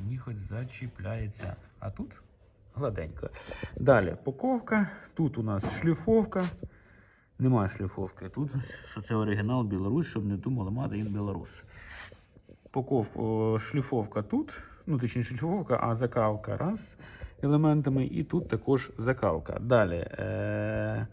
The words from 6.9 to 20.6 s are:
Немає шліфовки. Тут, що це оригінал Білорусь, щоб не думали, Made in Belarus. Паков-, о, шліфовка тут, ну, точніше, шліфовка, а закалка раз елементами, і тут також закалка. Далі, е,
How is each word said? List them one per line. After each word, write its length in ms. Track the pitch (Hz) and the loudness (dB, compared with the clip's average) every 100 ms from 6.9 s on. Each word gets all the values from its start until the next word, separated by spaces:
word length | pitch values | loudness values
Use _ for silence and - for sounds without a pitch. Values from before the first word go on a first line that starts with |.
| - - _ _ - | -20 -20 _ _ 0
Немає 300 | 127 123 98 | 4 4 2
шліфовки. 600 | - 98 - 95 - 92 | 0 -4 -4 -6 -8 -10
Тут, 220 | - 143 135 123 - - | -4 -2 -2 -4 -10 -12
що 100 | - | -12
це 140 | 101 | -2
оригінал 500 | 113 107 101 107 127 | 0 2 2 2 2
Білорусь, 420 | 110 98 95 135 165 | 2 0 2 0 0
щоб 200 | 113 104 | -2 -2
не 100 | 98 | -2
думали, 340 | 110 127 98 | -2 -2 -2
Made 220 | 113 - | -2 -2
in 200 | 104 107 | -2 -2
Belarus. 500 | 101 101 98 - - - - - - - - _ - - - - | -2 -2 -4 -8 -16 -20 -20 -18 -16 -16 -20 _ -20 -20 -20 -6
Паков-, 480 | 139 127 135 110 - | -4 2 2 2 0
о, 360 | 113 110 110 110 | 0 2 4 2
шліфовка 640 | 110 147 131 123 104 - | 0 -2 0 0 0 -2
тут, 400 | 104 240 311 - - - - | 0 0 -2 -8 -16 -12 -2
ну, 120 | 143 | 0
точніше, 380 | 120 - 117 123 | 0 -2 -4 -2
шліфовка, 420 | 160 202 165 127 | 0 0 2 2
а 120 | 117 | 2
закалка 600 | 113 123 - 110 107 - 101 | 2 2 2 2 2 -4 -2
раз 400 | 151 214 - - - - - - | -2 -2 -8 -18 -20 -16 -16 -4
елементами, 640 | 143 147 156 151 143 135 131 | 2 6 6 6 4 2 2
і 180 | - | 0
тут 240 | 151 90 - | 0 -2 0
також 420 | 110 - 131 - - | -2 2 2 2 -2
закалка. 600 | 113 131 104 80 - - | 0 2 2 2 -2 -4
Далі, 360 | 113 123 98 85 | 4 6 6 2
е, 1120 | - - 101 101 104 104 | -4 -4 -4 -2 -2 -2